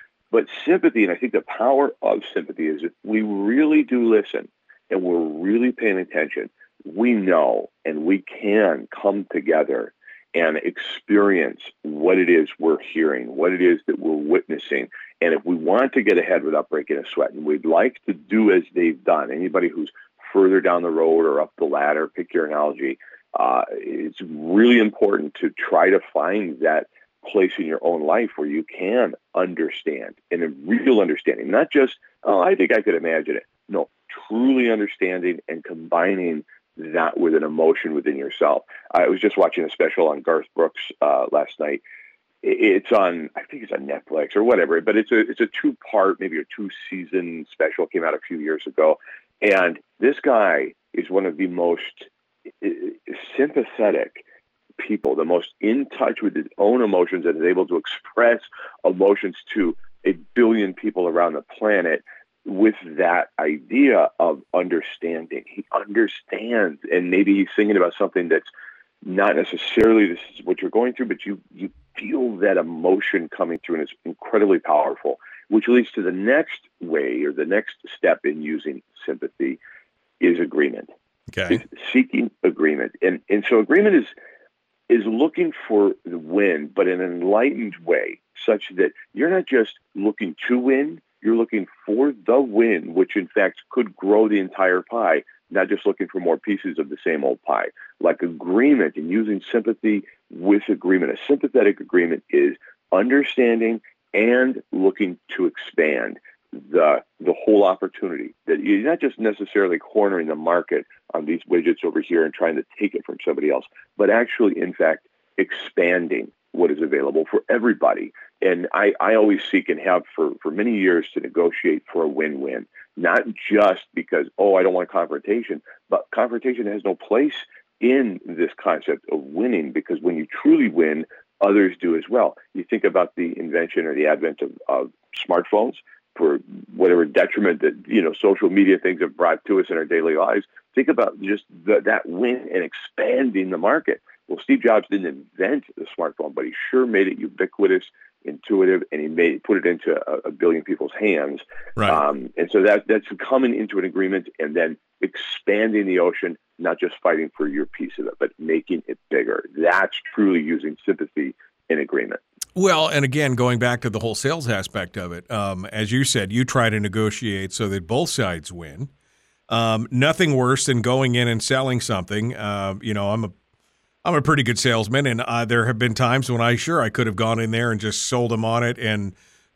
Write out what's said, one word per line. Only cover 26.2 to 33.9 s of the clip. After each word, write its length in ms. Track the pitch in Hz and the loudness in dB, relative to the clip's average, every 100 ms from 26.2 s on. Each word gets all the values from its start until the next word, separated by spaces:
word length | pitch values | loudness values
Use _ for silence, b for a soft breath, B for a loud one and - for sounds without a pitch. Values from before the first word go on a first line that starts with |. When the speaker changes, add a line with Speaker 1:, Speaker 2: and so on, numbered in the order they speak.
| 80 107 90 65 | -2 -2 -4 -2
Speaker 1:
that 280 | 80 78 - b b _ - | 0 0 -2 b b _ -4
place 280 | 104 92 - | 0 0 0
in 80 | 80 | -4
your 140 | 80 | -2
own 220 | 82 82 | -2 0
life 280 | 76 107 113 - | 0 0 0 -4
where 120 | 73 | -4
you 160 | 78 | -4
can 500 | 80 - 92 123 95 - _ | -8 -8 -2 0 0 -4 _
understand, 840 | 90 90 80 78 - 80 69 50 - _ | -4 -2 -2 -6 -4 -8 -8 -12 -18 _
in 140 | 85 | -4
a 40 | 82 | -4
real 540 | 69 78 233 - - | -6 -4 0 4 4
understanding, 480 | 87 - - 55 73 | 4 0 -2 -2 0
not 220 | 107 160 | 0 2
just, 260 | 143 131 - b b | 2 2 -2 b b
"Oh, 180 | - 98 | 0 2
I 120 | 127 196 | 2 2
think 160 | - | 2
I 100 | 113 | 2
could 140 | 107 82 | 2 0
imagine 420 | 82 80 78 - | 0 -2 -2 -6
it." 80 | - _ - | -8 _ -6
No, 220 | 95 73 | -6 -6